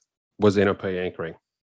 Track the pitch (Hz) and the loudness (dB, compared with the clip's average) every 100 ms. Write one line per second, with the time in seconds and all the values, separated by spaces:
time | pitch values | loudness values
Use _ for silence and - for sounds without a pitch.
0 | _ _ _ - 104 98 101 92 101 92 | _ _ _ 0 2 4 2 0 -4 -4
1 | 92 - 85 85 _ _ | -6 -6 -10 -12 _ _